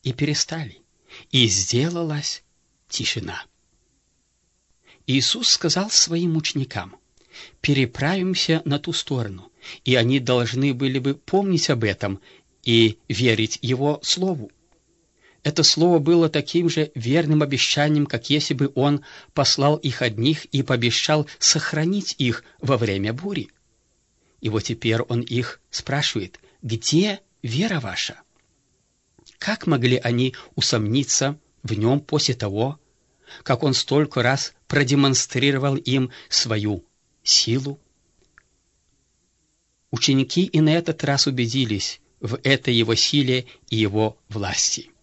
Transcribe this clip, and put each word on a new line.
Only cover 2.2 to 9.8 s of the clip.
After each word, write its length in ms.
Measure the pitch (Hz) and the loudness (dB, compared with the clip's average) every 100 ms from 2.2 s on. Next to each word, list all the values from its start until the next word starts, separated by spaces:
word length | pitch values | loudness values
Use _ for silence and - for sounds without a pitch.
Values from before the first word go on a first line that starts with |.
| 147 - _ _ _ _ _ | -6 -10 _ _ _ _ _
тишина. 560 | - 113 110 95 - - _ _ _ _ _ _ _ _ _ _ _ _ _ _ - - | -6 -4 -6 -8 -12 -14 _ _ _ _ _ _ _ _ _ _ _ _ _ _ -14 0
Иисус 420 | 135 - 233 240 | 0 2 0 0
сказал 420 | - 170 185 208 | 0 0 -2 0
своим 460 | - - 170 175 160 | 2 2 0 0 0
ученикам: 600 | 156 143 131 104 92 - _ _ _ - - _ | -2 -4 -6 -8 -10 -18 _ _ _ -20 -20 _
«Переправимся 1000 | - 135 123 - 147 190 185 180 - 160 | 0 2 0 0 -2 0 -2 -2 0 0
на 140 | 151 143 | 0 -4
ту 140 | 160 | -4
сторону», 600 | 165 - 131 107 92 - _ - - | -6 -4 -4 -4 -8 -18 _ -20 -8